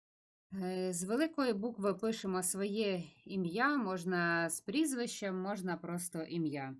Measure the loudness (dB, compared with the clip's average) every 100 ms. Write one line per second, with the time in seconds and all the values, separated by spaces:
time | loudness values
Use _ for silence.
0 | _ _ _ _ _ -6 -4 -2 0 0
1 | 0 2 2 2 0 0 -2 0 0 2
2 | 0 -2 0 2 2 2 0 0 0 0
3 | -4 -12 -6 -2 0 2 2 2 0 -2
4 | 0 2 2 2 2 -2 0 2 2 2
5 | -2 -2 -2 -2 -2 -2 -2 -2 -2 -4
6 | -2 -4 -2 0 0 0 -4